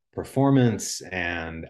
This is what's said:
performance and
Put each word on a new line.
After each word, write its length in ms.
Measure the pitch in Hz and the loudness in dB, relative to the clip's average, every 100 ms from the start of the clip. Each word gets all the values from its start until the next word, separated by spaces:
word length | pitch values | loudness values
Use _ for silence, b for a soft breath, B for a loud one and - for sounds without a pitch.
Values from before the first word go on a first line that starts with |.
| _ | _
performance 880 | - 85 131 139 135 120 101 - - | -12 -6 2 4 6 4 2 -6 -10
and 680 | 76 92 87 87 82 82 | -8 -6 -4 -6 -8 -10